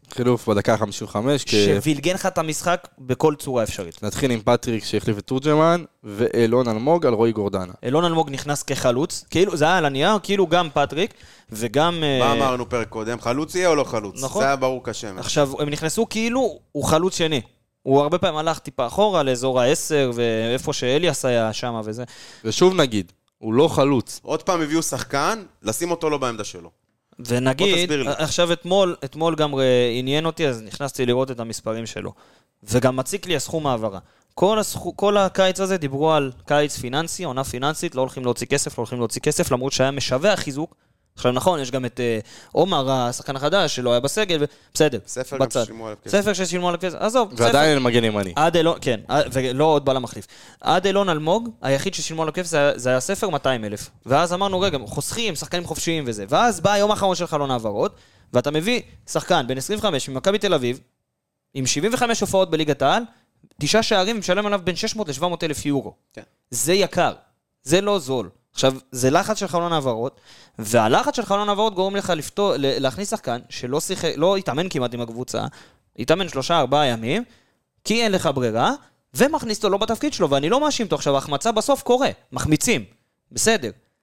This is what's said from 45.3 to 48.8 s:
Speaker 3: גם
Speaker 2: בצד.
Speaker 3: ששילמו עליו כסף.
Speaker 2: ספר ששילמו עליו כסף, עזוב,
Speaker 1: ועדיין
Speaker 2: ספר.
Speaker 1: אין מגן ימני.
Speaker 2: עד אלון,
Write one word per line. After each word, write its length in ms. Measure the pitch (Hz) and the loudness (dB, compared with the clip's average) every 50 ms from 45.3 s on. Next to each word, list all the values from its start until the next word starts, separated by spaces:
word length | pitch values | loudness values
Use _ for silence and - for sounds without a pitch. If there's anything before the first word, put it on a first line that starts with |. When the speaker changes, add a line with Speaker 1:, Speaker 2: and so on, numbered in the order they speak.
| 139 135 | -2 -2
Speaker 3:
גם 40 | 135 | -2
Speaker 2:
בצד. 180 | 123 - 131 113 | 0 0 0 -2
Speaker 3:
ששילמו 220 | 104 113 113 113 | -2 -6 -10 -12
עליו 100 | 110 107 - - | -12 -12 -12 -4
כסף. 160 | - - 202 | 0 0 2
Speaker 2:
ספר 120 | 196 214 196 | 2 2 0
ששילמו 360 | 175 190 165 175 180 175 180 | -2 -2 -2 -2 -2 0 -2
עליו 120 | 170 170 | -2 -2
כסף, 160 | 180 185 160 - | -4 -6 -4 -2
עזוב, 280 | - 214 226 262 233 190 131 | -2 0 2 2 0 0 0
Speaker 1:
ועדיין 160 | 113 117 117 120 | 2 4 4 6
Speaker 2:
ספר. 220 | 143 151 156 151 | 6 6 4 4
Speaker 1:
אין 80 | 139 127 | 4 4
מגן 220 | 123 117 120 117 | 4 4 4 2
ימני. 280 | 113 107 104 101 92 85 | 2 2 0 -2 -2 0
Speaker 2:
עד 200 | - 156 - - | 2 2 4 4
אלון, 220 | 170 160 170 160 - | 4 2 2 0 0